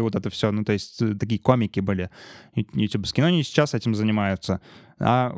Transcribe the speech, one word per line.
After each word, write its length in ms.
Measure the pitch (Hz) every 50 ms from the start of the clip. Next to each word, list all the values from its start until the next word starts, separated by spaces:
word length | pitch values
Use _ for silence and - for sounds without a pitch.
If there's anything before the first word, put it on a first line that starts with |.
вот 160 | 113 113 101
это 120 | - 98 107
все. 220 | - - - 110
Ну, 140 | 104 104 107
то 80 | - 107
есть, 280 | 101 - - - -
э, 140 | 117 110 104
такие 240 | 101 - 107 113 98
комики 400 | - - 127 123 113 101 - -
были 320 | 98 95 98 92 90 92 - - - - - - - - -
ю-, 80 | 110 104 - -
ютубовские. 500 | 123 110 104 - 107 98 - - - 135
Но 60 | 170
они 160 | 180 170 143
сейчас 300 | - - - 151 147 -
этим 200 | 117 - 117 110
занимаются. 640 | 104 107 110 107 107 101 98 98 90 - - 95 92 - - - - - - _ -
А 380 | - - 120 127 127 123 -